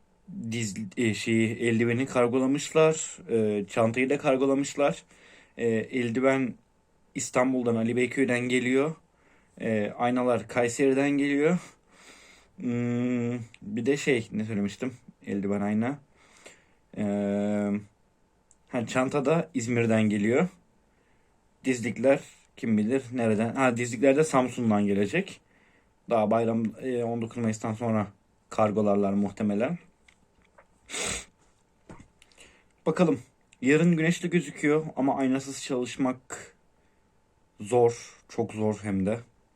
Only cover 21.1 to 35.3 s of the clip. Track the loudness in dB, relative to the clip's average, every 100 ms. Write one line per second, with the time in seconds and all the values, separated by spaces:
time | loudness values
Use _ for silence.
21.1 | _ _ _ _ _ -4 -2 -4 0 2
22.1 | 2 0 -20 _ -8 0 2 2 0 -2
23.1 | -2 0 2 0 0 0 0 -4 2 4
24.1 | 4 4 2 0 0 2 2 2 2 0
25.1 | -2 -4 -10 _ _ _ _ _ _ -2
26.1 | 0 2 2 2 0 -2 -4 -4 -2 -2
27.1 | -4 -6 -4 -4 -2 -6 -4 -2 -2 -2
28.1 | -8 _ _ _ 0 2 2 2 2 2
29.1 | 0 -2 -2 -2 0 -2 -4 -12 _ _
30.1 | _ _ _ _ -20 _ _ -14 -8 -6
31.1 | -8 -10 _ _ _ _ _ -20 -20 -20
32.1 | _ _ _ -20 _ _ _ -4 2 2
33.1 | 2 -6 _ _ _ 2 4 6 4 2
34.1 | 0 0 -2 -2 -2 0 0 0 -2 -2
35.1 | 0 0